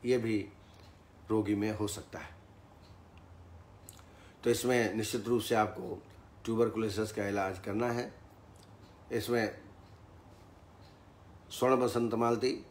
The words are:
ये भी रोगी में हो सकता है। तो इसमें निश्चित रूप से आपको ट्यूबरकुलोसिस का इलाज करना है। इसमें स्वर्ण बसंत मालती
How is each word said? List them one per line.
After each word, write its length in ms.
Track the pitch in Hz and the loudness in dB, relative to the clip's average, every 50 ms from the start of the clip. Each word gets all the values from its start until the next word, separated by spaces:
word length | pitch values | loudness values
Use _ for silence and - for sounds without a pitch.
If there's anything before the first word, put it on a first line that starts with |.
| - | 2
ये 140 | 120 127 120 | 2 2 2
भी 300 | 110 113 110 104 95 - - - - - - - - - - - - - - - - - | 2 2 0 0 -2 -4 -12 -20 -20 -20 -20 -20 -20 -20 -20 -20 -20 -20 -20 -20 -4 0
रोगी 240 | 110 110 104 98 104 | 0 0 2 2 0
में 180 | 101 104 110 | 0 0 -2
हो 160 | 107 104 107 101 | -2 -2 -4 -4
सकता 300 | - 92 - - - - | -4 -8 -12 -12 -14 -14
है। 120 | - - - - - - - - - - - - - - - - - - - - - - - - - - - - - - - - - - - - - - - - - - - - - | -14 -14 -18 -20 -20 -20 -20 -20 -20 -20 -20 -20 -20 -20 -20 -20 -20 -20 -20 -20 -20 -20 -20 -20 -20 -20 -20 -20 -20 -20 -20 -20 -20 -20 -20 -20 -20 -20 -20 -20 -20 -20 -20 -2 2
तो 60 | 120 | 2
इसमें 440 | 117 110 - 123 127 120 113 101 92 | 2 2 4 2 4 4 4 2 0
निश्चित 320 | 110 107 - - 120 101 | -2 -2 -2 -2 -4 0
रूप 160 | 113 123 117 | 2 2 2
से 120 | 107 - 117 | 2 2 2
आपको 480 | 110 107 95 90 - - 180 151 - - - - - - - - - - | 2 2 2 -2 -8 -8 -8 -10 -10 -12 -18 -20 -20 -20 -20 -20 -12 -4
ट्यूबरकुलोसिस 680 | 113 113 113 117 110 107 110 110 107 98 107 110 101 | -2 2 2 2 2 2 -2 -2 -2 -2 -2 -4 -4
का 160 | - 110 101 101 | -2 -4 -2 -2
इलाज 300 | 101 101 98 95 95 90 | 0 0 -2 -2 -4 -6
करना 320 | - 107 98 107 120 123 | -6 -4 -2 -2 0 0
है। 240 | 117 120 120 - - - - - - - - - - - - - - - - - - - - - | 0 -2 -4 -6 -10 -16 -20 -20 -20 -20 -20 -20 -20 -20 -20 -20 -20 -20 -20 -20 -20 -20 -12 -6
इसमें 500 | 120 113 104 117 120 120 110 104 - - - - - - - - - - - - - - - - - - - - - - - - - - - - - - - - - - - - - - - - | -4 -4 0 2 2 2 2 0 -4 -8 -18 -20 -20 -20 -20 -20 -20 -20 -20 -20 -20 -20 -20 -20 -20 -20 -20 -20 -20 -20 -20 -20 -20 -20 -20 -20 -20 -20 -20 -20 -20 -20 -20 -20 -20 -20 -18 -14
स्वर्ण 260 | - - 127 127 131 | -4 0 2 4 4
बसंत 380 | 123 127 117 - 120 117 113 117 | 4 2 2 2 0 0 0 0
मालती 520 | 113 117 117 117 110 117 127 - - - - | 0 2 2 2 2 0 -2 -2 -4 -10 -18